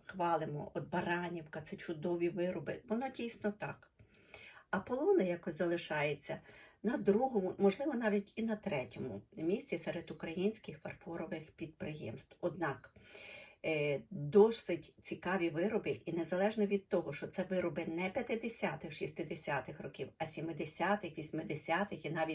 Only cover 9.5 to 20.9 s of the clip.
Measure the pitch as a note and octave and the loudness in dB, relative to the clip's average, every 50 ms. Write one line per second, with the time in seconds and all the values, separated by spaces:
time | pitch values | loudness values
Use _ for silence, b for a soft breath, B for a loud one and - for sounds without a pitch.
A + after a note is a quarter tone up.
9.5 | G3 B3 - - F#3+ E3 - - D3+ E3+ D#3+ - D#3 - - - D#3+ F#3 F3+ G#3 | 0 0 0 -2 -6 -4 -2 -4 -4 -4 -6 -8 -10 -8 -8 -6 0 2 2 2
10.5 | A3 - - - D3 - - - C#3 - - - E3 E3+ E3 D#3+ F3 D#3 D3+ - | 2 -2 -6 -12 -12 -10 -10 -12 -12 -12 -10 -8 -6 -6 -6 -6 -6 -8 -8 -10
11.5 | - - E3 D3+ - - - D3+ D3+ D3+ D3+ B2 A2+ - - - - - - F3+ | -12 -10 -10 -10 -8 -8 -8 -8 -6 -6 -8 -8 -10 -10 -12 -18 -8 -4 -4 -2
12.5 | D3 C#3 D#3+ C#3+ - - - - B B B B B B B B B B B B | -2 0 -2 -2 -2 -4 -8 -18 B B B B B B B B B B B B
13.5 | B _ - - D#3+ D3+ D3 D3 C#3+ C3+ - - - C#3+ C#3+ D3 C#3+ G#3 G#3 A3+ | B _ -2 0 2 2 2 2 2 0 -2 -6 -6 -4 0 8 10 10 12 10
14.5 | A3+ - - - F3 D#3+ - - - - - - D#3 - - F3 F#3 G3 E3+ E3 | 8 4 -2 -2 -2 -2 -2 -6 -18 -16 -10 -8 -8 -4 0 0 2 2 2 2
15.5 | D3 D#3 F3 G#3+ A#3 G3+ - D#3 C3+ - - - D#3+ F3 E3 - F#3 F3+ G3 G#3+ | 2 2 2 2 2 0 0 0 -2 -4 -4 -4 -2 -2 -2 0 2 2 4 4
16.5 | A3 A3+ G#3 G3 G3+ G3 - - - F3+ E3 - C#3+ - - - - - F3+ - | 4 2 2 2 2 0 0 2 0 0 2 0 -4 -6 -6 -6 -4 -4 -2 0
17.5 | F#3+ F3+ F3 E3+ D3 F3 E3 E3 D#3+ E3+ F3+ F#3+ - C4 A#3+ - A#3 A3 - A#3 | 2 2 2 2 0 -2 -2 -2 -2 -2 -2 -2 -2 -2 -2 -2 -2 -2 -2 -4
18.5 | - - - F3 D3+ C#3+ - D#3+ D3 - D#3 D3 - - D#3+ - E3+ - - - | -4 -2 -2 -2 -2 -2 -6 -8 -8 -6 -6 -6 -4 -6 -6 -6 -6 -6 -2 -2
19.5 | C#3+ C#3+ - - D3+ - - C#3 - - C#3 - - - D#3+ D#3 - - D3+ E3 | 0 0 -2 -4 -8 -10 -10 -10 -8 -8 -10 -8 -6 -6 -6 -6 -4 -4 -6 -4
20.5 | D#3+ D3+ E3 D#3 - - - F#3+ | -4 -4 -6 -6 -2 0 2 2